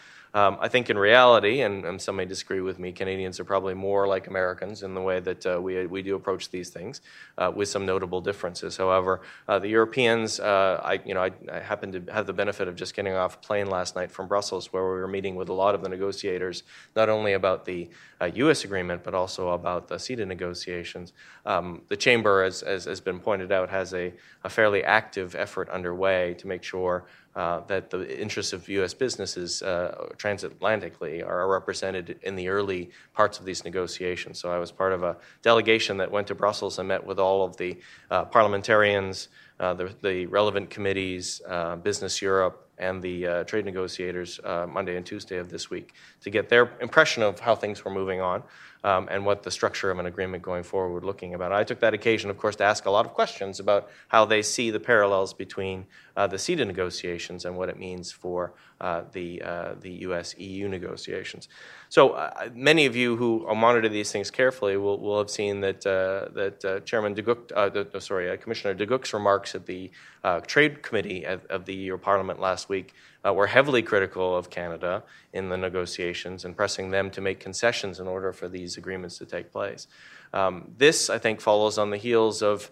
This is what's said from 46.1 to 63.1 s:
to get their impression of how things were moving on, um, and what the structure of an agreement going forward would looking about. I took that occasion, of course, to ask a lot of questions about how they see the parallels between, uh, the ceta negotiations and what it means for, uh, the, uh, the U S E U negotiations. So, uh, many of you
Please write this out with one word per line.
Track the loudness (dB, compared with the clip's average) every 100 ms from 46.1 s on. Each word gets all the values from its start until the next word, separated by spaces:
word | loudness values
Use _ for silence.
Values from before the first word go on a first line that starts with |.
| _
to | -4
get | -2 6
their | 6 6 2
impression | 2 4 4 4
of | 0 2
how | 2
things | 2 0 -6
were | -6
moving | -4 -2 -2
on, | -2 -2 -6 -18 -20 -4
um, | 2 2 2
and | -2 0
what | 0
the | -2
structure | -2 -2 0 -2
of | -2
an | -4
agreement | -4 -4 -6
going | -6 -6
forward | -4 -2 -2
would | -4
looking | -6 -6 -8
about. | -6 0
I | 0
took | 0 2
that | 2
occasion, | 2 2 2 0
of | -2
course, | -2 2
to |
ask | 2 4 2
a |
lot | 2 2
of |
questions | 0 -2 -2 -10 -4
about | 2 2 2 -10 4
how | 6
they | 8 6
see | 2 -2 -2
the | -2
parallels | 4 6 6 4 2
between, | -4 -10 -6 -6 -6 -10 -20 -10 -2
uh, | 0
the | 0
ceta | -2 -2
negotiations | -2 -2 -4 -4 -6 -6 -8 -10
and | -8 -6
what | -6
it | -6
means | -10 -10 -12
for, | -10 -6 -4 -4 -8 -20 -10
uh, | -4 -4 -6
the, | -10 -10 -8
uh, | -8 -8 -8 -10
the | -14
U | -10 -6
S | -6 -6 -12
E |
U | -10 -8 -6
negotiations. | -6 -8 -10 -8 -8 -10 -14 -18 -20 -20 -20 2
So, | 8 8
uh, | 6 -4 -6 -10
many | 0 4 6 6
of |
you | 4 2